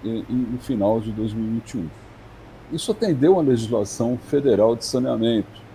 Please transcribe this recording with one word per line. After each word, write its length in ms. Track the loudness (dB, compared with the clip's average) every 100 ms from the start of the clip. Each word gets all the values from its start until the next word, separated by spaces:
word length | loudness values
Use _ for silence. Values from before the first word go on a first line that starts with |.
em, 220 | -6 -8 -4
em, 80 | -4 -4
no 40 | -6
final 420 | -4 0 2 0
de 120 | -2
dois 240 | -4 -4 -4
mil 100 | -4
e 40 |
vinte 240 | -4 -6
e 40 | -8
um. 100 | -8 -10 -20 -20 -20 -20 -20 -20 -10
Isso 200 | -8 -4
atendeu 460 | -2 0 4 6 6
à 60 |
legislação 720 | 4 2 2 -2 -2 -2 -2 -2
federal 580 | -2 0 2 4 4 2
de 80 |
saneamento 800 | -2 -2 -2 0 2 0 -2 -10 -20